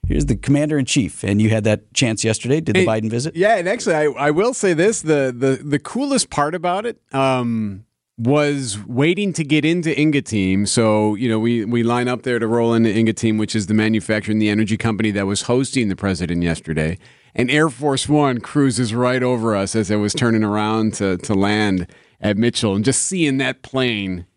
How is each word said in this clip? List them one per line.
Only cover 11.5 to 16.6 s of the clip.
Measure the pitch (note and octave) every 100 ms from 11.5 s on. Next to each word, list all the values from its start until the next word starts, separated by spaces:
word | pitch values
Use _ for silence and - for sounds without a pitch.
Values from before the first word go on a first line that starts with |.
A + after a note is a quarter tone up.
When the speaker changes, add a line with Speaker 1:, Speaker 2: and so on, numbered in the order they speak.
| A#2
Speaker 2:
we | G#2 A#2+
line | A#2 A#2+ B2
up | B2
there | C3 A#2+
to | A2
roll | A#2 A#2
into | A#2 A2+
Ingeteam, | G#2 A2+ G#2 A2+ A2
which | G#2+ A2
is | F#2+
the |
manufacturer | G#2+ A2 A2+ - G#2+ G#2
and | G#2+
the | G#2+
energy | G#2 G#2+ A2
company | A#2 G2+ A2
that | G2+ G2
was | G2+
hosting | - B2 C3+ C3+ A2
the | F#2
president | G2+ F2 F2 E2+
yesterday. | E2+ D#2+